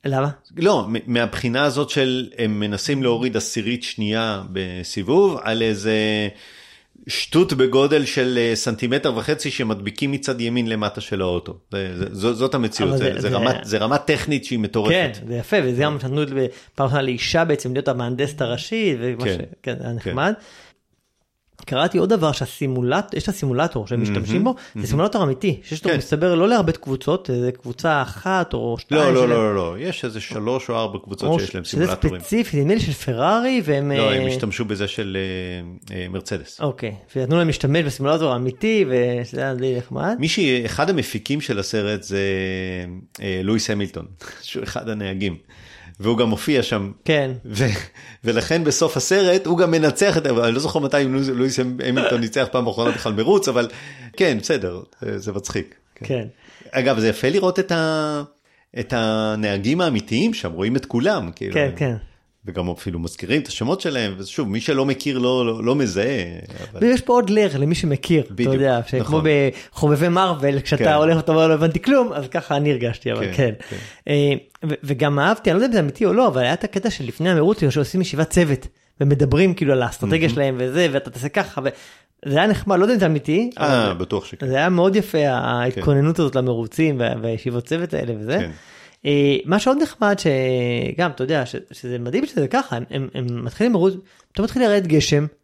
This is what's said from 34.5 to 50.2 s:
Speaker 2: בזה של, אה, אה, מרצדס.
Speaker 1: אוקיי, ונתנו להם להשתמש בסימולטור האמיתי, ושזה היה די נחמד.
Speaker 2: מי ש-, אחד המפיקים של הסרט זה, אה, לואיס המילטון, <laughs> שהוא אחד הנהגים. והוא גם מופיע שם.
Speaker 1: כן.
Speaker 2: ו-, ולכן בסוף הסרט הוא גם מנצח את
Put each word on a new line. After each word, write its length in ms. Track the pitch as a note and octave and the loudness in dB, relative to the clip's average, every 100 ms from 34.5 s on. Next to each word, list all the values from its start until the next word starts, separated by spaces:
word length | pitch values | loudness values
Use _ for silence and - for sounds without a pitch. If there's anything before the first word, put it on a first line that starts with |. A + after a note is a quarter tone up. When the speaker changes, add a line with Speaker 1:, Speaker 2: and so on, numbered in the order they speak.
| G2 | -4
Speaker 2:
בזה 240 | A2 G2+ G2+ | -4 -2 -4
של, 280 | - G2+ F#2+ F#2+ F#2 F2+ F2+ F2 F2+ - | -4 -4 -4 -4 -6 -6 -8 -12 -16 -12
אה, 60 | G2 | -10
אה, 120 | F2+ | -8
מרצדס. 520 | F#2 - F#2+ C#2+ - | -8 -6 -8 -8 -6
Speaker 1:
אוקיי, 340 | D3+ A#2+ A#2 G2+ - C3+ | -6 -4 -8 -10 -10 -6
ונתנו 200 | B2+ E3 | 0 2
להם 80 | E3 | 2
להשתמש 380 | - C3+ D#3 | 0 0 2
בסימולטור 480 | D3+ C3 C#3 D#3 D#3 | 0 -2 0 2 2
האמיתי, 520 | B2 B2+ B2+ A3 A3 D#3+ | 0 -2 -2 0 2 2
ושזה 520 | B2+ B2 A#2+ A#2+ C3+ | 2 2 0 -4 -6
היה 140 | C3+ | -4
די 220 | B2+ C3 B2 | -2 -2 -2
נחמד. 380 | B2 C3 D#3+ A#3+ | -6 -4 -4 -2
Speaker 2:
מי 100 | D#3+ | -2
ש-, 100 | F#3 D#3+ B2+ A2+ | 0 2 2 -2
אחד 240 | A2+ D#3+ | -2 0
המפיקים 500 | F3+ - G#2+ - C#3+ | 0 -2 -6 -4 -4
של 180 | C#3+ G#2+ | -2 -4
הסרט 440 | F#2+ A2 G2+ G#2 | -2 -2 -2 -4
זה, 180 | F2 G2 G2 F#2+ F#2+ F#2+ F#2 F#2 F2+ F2+ - - | -4 -2 0 -2 -2 -4 -6 -8 -10 -12 -16 -10
אה, 180 | G#2 F#2 | -6 -2
לואיס 260 | F#2+ A2 - | 0 0 0
המילטון, 360 | G#2 G2 - E2 F#2 - | -4 -4 -8 -14 -18 -20
<laughs> 140 | - | -18
שהוא 220 | - - | -12 -10
אחד 240 | A2 - A2 | -8 -8 -6
הנהגים. 480 | G#2+ G2 F#2+ G2 E2 _ - - - - E2+ | -6 -6 -4 -4 -6 _ -20 -20 -20 -20 -4
והוא 180 | G2+ A#2 | 0 2
גם 100 | A#2+ | 2
מופיע 340 | G#2 - C#3 | 2 2 2
שם. 280 | - A2 G2 - | 2 -2 -4 -6
Speaker 1:
כן. 260 | - D#3 C3+ B2+ | 0 0 0 -6
Speaker 2:
ו-, 200 | B2 G#2 B2+ G2 - - - - | -8 0 0 0 -6 -18 -20 -6
ולכן 400 | A2+ A2+ - E3 | 0 0 2 2
בסוף 320 | D#3 - D#3 C#3+ | 2 2 2 0
הסרט 500 | - F#3+ F#3 F#3 F#3 | 0 4 4 4 2
הוא 120 | E3+ | 2
גם 120 | F3+ | 4
מנצח 460 | E3 D#3 - G3+ | 4 2 4 2
את 100 | E3 | 4